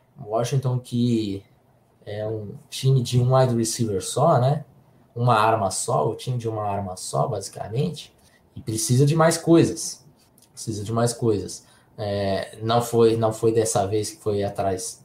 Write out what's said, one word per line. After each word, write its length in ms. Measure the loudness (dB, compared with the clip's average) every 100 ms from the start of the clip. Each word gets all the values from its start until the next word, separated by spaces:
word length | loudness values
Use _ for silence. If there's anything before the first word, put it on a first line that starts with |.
| _ -18
Washington, 600 | -6 -4 -2 -2 0 -2
que 640 | -2 0 2 2 0 -6 -10 _ _ _ _ _
é 220 | -12 -8 -6
um 300 | -6 -10 -14 -14
time 320 | -2 2 2
de 180 | 2 0
um 140 | 4
wide 200 | 4 4
receiver 480 | 2 -2 -2 -2 -2
só, 380 | -4 0 4 4
né? 240 | 2 0 -4 _ _ _ _
Uma 220 | -2 2 4
arma 340 | 4 2 0
só, 400 | -4 -2 0 -2
o 60 | -4
time 200 | -6 -6
de 100 | -4
uma 160 | -4
arma 320 | -4 -4 -6 -10
só, 320 | -6 -4 -4
basicamente. 840 | -4 -10 -12 -8 -4 -4 -6 -14 _ _ _ _ -14
E 40 |
precisa 460 | -8 -4 0 4 4
de 80 |
mais 240 | 4 4 2
coisas. 680 | 6 6 6 0 -10 -12 _ _ _ _ _
Precisa 320 | -14 -8 -8
de 80 | -4
mais 220 | -2 -2
coisas. 520 | 0 0 0 -2 -12 -20 _ _ -10
É, 600 | -6 -2 -2 -2 -6 -6
não 220 | 0 0
foi, 340 | 2 4 6 6
não 160 | 0
foi 200 | 2 2
dessa 340 | 2 2 0 0
vez 240 | -2 -4
que 120 | -6
foi 200 | -4 -2
atrás, 580 | -2 -2 -4 -4 -6 -12